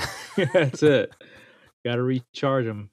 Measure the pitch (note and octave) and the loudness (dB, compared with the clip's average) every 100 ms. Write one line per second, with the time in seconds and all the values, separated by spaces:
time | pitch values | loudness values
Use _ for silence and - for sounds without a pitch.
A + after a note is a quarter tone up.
0 | - - - - E3+ F#3 C#3+ - D3+ C3+ | -8 -10 -10 -2 2 2 2 4 4 4
1 | G2 - - - - _ _ _ A#2+ A#2+ | 2 -8 -20 -20 -20 _ _ _ -4 -2
2 | B2+ C3 - - C#3+ C3+ A#2 G#2 G#2 | -2 -2 -6 -4 -2 0 -2 -6 -12